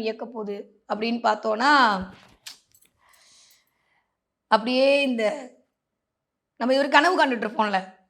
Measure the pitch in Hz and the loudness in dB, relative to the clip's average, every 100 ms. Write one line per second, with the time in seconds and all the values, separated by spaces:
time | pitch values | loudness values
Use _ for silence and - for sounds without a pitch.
0 | 220 220 226 226 208 202 - _ - 208 | -6 -8 -10 -10 -10 -10 -14 _ -10 -6
1 | 226 233 226 214 226 214 262 294 240 196 | -4 -2 -2 -2 -2 0 2 4 4 0
2 | 185 - - _ - - _ _ _ _ | -6 -16 -20 _ -20 -20 _ _ _ _
3 | _ _ _ _ _ _ _ _ _ _ | _ _ _ _ _ _ _ _ _ _
4 | _ _ _ _ _ 220 226 254 269 285 | _ _ _ _ _ 0 0 2 4 4
5 | 277 233 214 285 254 - _ _ _ _ | 2 0 -2 -4 -10 -20 _ _ _ _
6 | _ _ _ _ _ - 247 269 285 285 | _ _ _ _ _ -6 0 0 4 4
7 | 330 370 294 240 214 220 208 196 190 - | 4 4 2 0 -4 -4 -2 -2 -6 -14
8 | _ | _